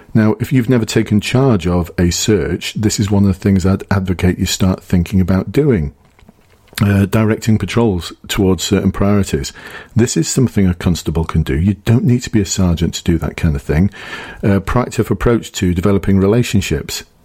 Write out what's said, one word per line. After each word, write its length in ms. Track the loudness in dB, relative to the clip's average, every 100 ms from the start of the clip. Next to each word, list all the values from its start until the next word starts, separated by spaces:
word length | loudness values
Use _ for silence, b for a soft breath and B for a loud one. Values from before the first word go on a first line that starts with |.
| B
Now, 220 | 2 2 2
if 100 | 0
you've 180 | 0 2
never 160 | 0 2
taken 360 | -2 2 0
charge 460 | 0 0 2 2 0
of 220 | -2 -2 0
a 120 | 0
search, 640 | 0 0 0 0 -6 -6
this 260 | -2 -2 0
is 100 | 0
one 140 | 2
of 100 | 2
the 60 | 2
things 260 | 2 2 2
I'd 240 | -2 -2
advocate 500 | -4 -2 0 0 0
you 60 | -2
start 380 | 0 0 -2
thinking 380 | -2 -2 0 0
about 320 | 2 0 0
doing. 400 | 0 2 2 -2 -8 _ _ -20 -20 _ _ _ -2
Uh, 240 | 2 2 2
directing 520 | 2 0 0 0 0
patrols 540 | 0 0 0 0 -6 -16 -8
towards 340 | 0 2 0
certain 300 | 0 0 0
priorities. 600 | 0 0 2 0 -4 -6 B B B B 0
This 220 | 0 0
is 100 | -2
something 400 | 0 0 2 0
a 60 |
constable 500 | 0 -2 -2 -2 -4
can 180 | -2 -2
do. 160 | 0 0
You 180 | 0 0
don't 280 | 2 2
need 180 | 4 0
to 60 | 0
be 120 | -2
a 40 | 0
sergeant 480 | 0 0 2 -2 -4
to 80 | -2
do 120 | -2
that 200 | -2 -2
kind 180 | -2 -2
of 60 |
thing. 300 | -2 0 0 B B B B B
Uh, 160 | 0 0
proactive 500 | 0 -2 -2 -2 -2
approach 440 | 0 0 0 -2
to 200 | -4 -2
developing 440 | 0 0 0 2 2
relationships, 880 | 4 2 2 -2 -2 -4 -6 -14 -14 _